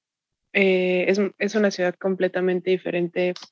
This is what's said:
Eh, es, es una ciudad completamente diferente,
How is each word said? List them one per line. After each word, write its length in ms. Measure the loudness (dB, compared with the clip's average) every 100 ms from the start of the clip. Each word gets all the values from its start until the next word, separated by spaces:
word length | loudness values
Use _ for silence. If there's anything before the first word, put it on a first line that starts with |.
| _ _ _ _ _
Eh, 520 | 2 2 4 2 0 0
es, 120 | 0 0 -2
es 160 | -4
una 160 | 0 0
ciudad 240 | 0 -2
completamente 760 | -2 -4 0 -2 0 -2 -2 0
diferente, 640 | -2 -2 -4 -2 -2 -4 -4 -12